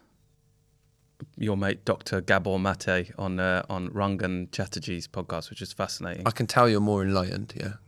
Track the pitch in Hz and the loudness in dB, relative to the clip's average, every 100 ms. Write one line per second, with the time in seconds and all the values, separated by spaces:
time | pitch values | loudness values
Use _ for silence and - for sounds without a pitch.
0 | _ _ _ _ _ _ _ _ _ _ | _ _ _ _ _ _ _ _ _ _
1 | _ - - - 107 98 98 101 - 104 | _ -18 -14 -4 0 2 0 0 0 -2
2 | - 95 90 98 92 95 95 95 - 92 | -2 0 4 4 4 2 2 0 0 0
3 | 90 - 98 92 92 92 - 95 90 98 | 0 -6 -4 0 2 0 0 -4 -4 0
4 | 98 95 92 90 90 - 95 92 82 87 | 0 0 -2 -4 -4 -6 -6 -6 -6 -6
5 | - 98 87 85 - - 92 - 95 - | -6 -8 -6 -6 -8 -10 -10 -6 -6 -4
6 | 90 87 104 110 117 - 120 104 104 104 | -8 -4 -2 -2 2 6 6 6 4 4
7 | 95 98 92 92 110 - 101 104 | 4 2 2 -2 -6 -8 -8 -8